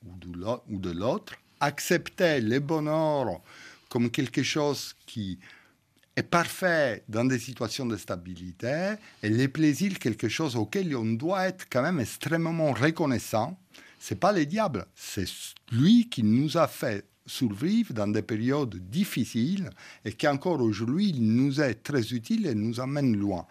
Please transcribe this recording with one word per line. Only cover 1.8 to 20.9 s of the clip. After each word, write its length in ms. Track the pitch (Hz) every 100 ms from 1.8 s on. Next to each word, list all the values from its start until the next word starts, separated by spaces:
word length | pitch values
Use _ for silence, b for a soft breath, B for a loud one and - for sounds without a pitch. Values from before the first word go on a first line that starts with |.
| - 175 - - 180 147
le 200 | 110 131
bonheur 800 | 147 160 151 156 156 147 120 85 - B B B B
comme 220 | 123 120
quelque 320 | 117 131 -
chose 500 | 127 156 147 127 - - -
qui 320 | - 98 92 B B B B _ _ _ -
est 60 |
parfait 800 | - 170 165 - 190 165 139 101 -
dans 160 | 110
des 140 | 127 131
situations 480 | 117 120 117 - 127
de 100 | 104
stabilité 1000 | - 92 87 90 90 87 117 151 190 214 B B
et 60 | 104
les 160 | 113 135
plaisirs 500 | 143 156 139 196 190
quelque 280 | 127 107 110
chose 280 | - 160 117
auquel 380 | 107 196 185 135
on 80 | 110
doit 340 | 113 156 190 185
être 200 | - -
quand 100 | 131
même 180 | 139 180
extrêmement 720 | 110 - 135 165 165 165 156
reconnaissant. 840 | 110 143 170 156 117 - 110 120 185 _ B B B
C'est 180 | - 101
pas 140 | 180
le 120 | 202 143
diable, 400 | 202 214 113 - -
c'est 300 | - - 92 - - - -
lui 360 | 117 151 240 240
qui 140 | -
nous 320 | 107 117 151 165
a 100 | 151
fait 380 | - 143 101 - _ -
survivre 640 | - 120 98 151 220 226
dans 140 | 117 104
des 140 | 107
périodes 540 | 107 110 117 139 135 90 90
difficiles 800 | 131 208 - 117 117 127 196 175 - B B
et 80 | 110
qui 140 | - 151
encore 340 | 139 170 160
aujourd'hui, 500 | 117 104 113